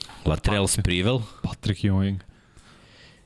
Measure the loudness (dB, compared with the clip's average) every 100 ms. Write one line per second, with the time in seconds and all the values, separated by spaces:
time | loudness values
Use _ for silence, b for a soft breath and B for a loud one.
0 | B B -2 0 0 2 2 2 2 2
1 | 2 0 -2 -8 -10 -4 -4 0 2 2
2 | 2 -2 -8 B B B B B B B
3 | B B